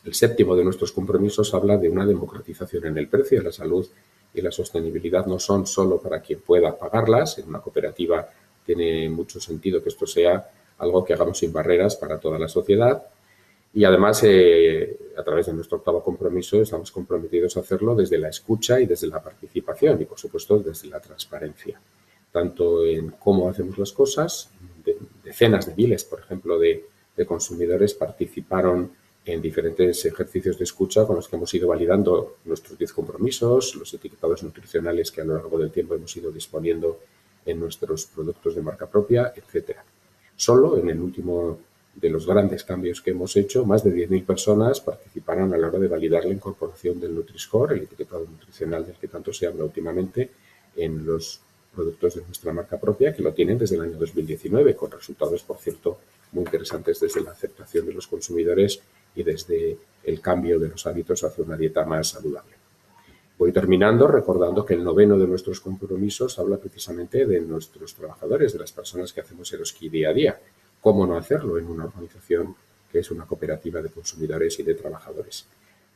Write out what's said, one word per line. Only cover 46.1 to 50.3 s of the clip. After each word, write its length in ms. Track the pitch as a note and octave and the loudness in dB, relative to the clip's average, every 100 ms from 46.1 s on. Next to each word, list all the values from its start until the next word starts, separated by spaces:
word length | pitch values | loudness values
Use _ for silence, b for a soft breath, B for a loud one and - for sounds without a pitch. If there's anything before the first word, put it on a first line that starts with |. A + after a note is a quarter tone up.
| E2 | 2
la 80 | F2 | 0
incorporación 640 | G2 G2 - D#2+ - F2 F2 | -4 -6 -8 -10 -6 -4 -4
del 160 | E2+ | -6
Nutri-Score, 600 | E2 E2 - - A2 D3+ | -8 -8 -14 -2 0 2
el 80 | A2 | -2
etiquetado 440 | D#2 - - F2 E2 | -4 -12 -10 -10 -12
nutricional 580 | D#2+ _ - D#2+ E2 | -14 _ -10 -6 -6
del 120 | E2+ - | -8 -12
que 100 | - | -14
tanto 260 | F2 D#2+ | -12 -12
se 140 | - F2 | -6 -6
habla 160 | D#2 | -4
últimamente, 680 | D#2 E2 E2 F2 F#2+ A#2+ C3 | -6 -6 -6 -4 -4 -4 -6